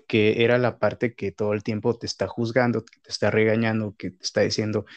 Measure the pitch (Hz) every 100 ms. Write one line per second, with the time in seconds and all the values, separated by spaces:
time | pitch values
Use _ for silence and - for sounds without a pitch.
0 | - 117 107 110 117 123 123 - 104 -
1 | 123 - 101 - 104 107 - 107 117 113
2 | 113 - - - 117 117 123 113 110 -
3 | - - 107 110 110 110 113 110 107 -
4 | 95 - - - 104 107 107 107 101